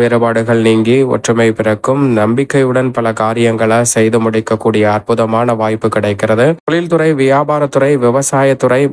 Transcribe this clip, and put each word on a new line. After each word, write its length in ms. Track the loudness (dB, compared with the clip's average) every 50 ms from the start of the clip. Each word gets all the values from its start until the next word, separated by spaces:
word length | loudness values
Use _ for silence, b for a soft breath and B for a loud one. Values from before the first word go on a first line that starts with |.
வேறுபாடுகள் 600 | 2 2 2 2 0 0 0 -2 0 0 0 2 2
நீங்கி 280 | 2 2 2 2 2 2 2 2 0 -2
ஒற்றுமை 320 | -2 -2 -2 0 2 2 0 0
பிறக்கும். 460 | 0 -2 -2 -2 -2 -2 -2 0 0 0 0 0 0
நம்பிக்கையுடன் 720 | 0 0 0 -2 -2 -2 0 0 0 0 0 0 -2 -2 -2
பல 100 | -2 -2 -2 -2 -2
காரியங்களை 600 | -2 -2 0 0 0 0 0 0 0 0 2 2 0 0 0
செய்து 240 | 0 2 2 2 0 0
முடிக்கக்கூடிய 600 | 0 -2 -2 -2 -2 -4 -2 0 0 0 2 0 0 0
அற்புதமான 600 | -2 -2 -2 -2 -2 0 0 0 0 0 0 -2 -2
வாய்ப்பு 280 | -2 -2 -2 -2 -4 -2 -2
கிடைக்கிறது. 500 | -2 -2 -2 -2 -2 -2 0 2 2 2 2 0 -2 _
தொழில்துறை, 420 | -4 -2 -2 -2 -2 0 0 0 0 0 2
வியாபாரத்துறை, 680 | 2 2 2 2 0 0 0 -2 -2 -2 0 0 0 2 2 2 2
விவசாயத்துறை 760 | 0 0 0 -2 0 0 0 2 2 0 0 0 0 2 0 0 0